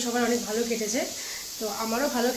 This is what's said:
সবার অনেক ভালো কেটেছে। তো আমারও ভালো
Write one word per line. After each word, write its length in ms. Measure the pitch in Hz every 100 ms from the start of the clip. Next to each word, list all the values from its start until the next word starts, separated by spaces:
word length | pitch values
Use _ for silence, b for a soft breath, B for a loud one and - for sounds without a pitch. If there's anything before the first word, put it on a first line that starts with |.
| 240
সবার 160 | 240 233
অনেক 120 | 233 190
ভালো 120 | 220 233
কেটেছে। 300 | 214 214 240 359 - B B B -
তো 80 | 214 208
আমারও 240 | 226 233 285 240
ভালো 140 | 240